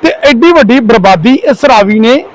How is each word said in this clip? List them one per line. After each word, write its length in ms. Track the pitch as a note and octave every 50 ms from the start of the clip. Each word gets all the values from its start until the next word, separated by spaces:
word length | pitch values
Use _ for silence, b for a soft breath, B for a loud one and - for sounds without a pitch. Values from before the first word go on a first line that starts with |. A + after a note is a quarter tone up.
ਤੇ 80 | - D#4+
ਐਡੀ 420 | - - - - C#4+ A3+ C4+ E4+
ਵੱਡੀ 280 | E4+ E4 C4 G3 A#3+ C4+
ਬਰਬਾਦੀ 540 | A#3 G#3+ A3+ A3 F3+ G3 F#3+ F3 D#3 A#3 C4
ਇਸ 320 | D4+ - - B3+ - -
ਰਾਵੀ 340 | C#4 B3+ G#3+ G3+ G3 G#3+ A3
ਨੇ 180 | A3 A3+ B3+ D4+ F4+ - -